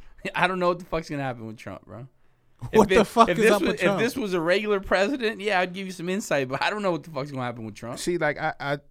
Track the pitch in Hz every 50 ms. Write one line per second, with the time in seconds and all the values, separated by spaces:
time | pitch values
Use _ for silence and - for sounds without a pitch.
0 | - - - - - - - 139 180 180 185 180 180 180 180 175 180 - 170 160
1 | 160 - 151 139 139 131 120 120 110 110 107 - - 104 92 - - - 98 110
2 | 135 - _ _ _ _ _ _ _ _ _ - 123 - - 214 202 - 190 226
3 | 196 - - 233 226 185 175 220 208 185 208 196 - - - - 185 170 196 185
4 | 226 240 - - 214 190 185 170 156 175 185 208 214 208 202 190 196 - 208 185
5 | 202 220 294 262 226 214 220 190 196 208 196 180 185 180 175 196 190 185 180 -
6 | 165 180 190 208 - - 156 139 131 127 135 - 135 175 208 214 202 185 165 151
7 | 131 165 151 131 139 147 139 131 123 123 120 120 110 110 104 - 117 117 127 -
8 | - 175 175 170 160 147 143 - 151 156 - - 143 143 147 147 - -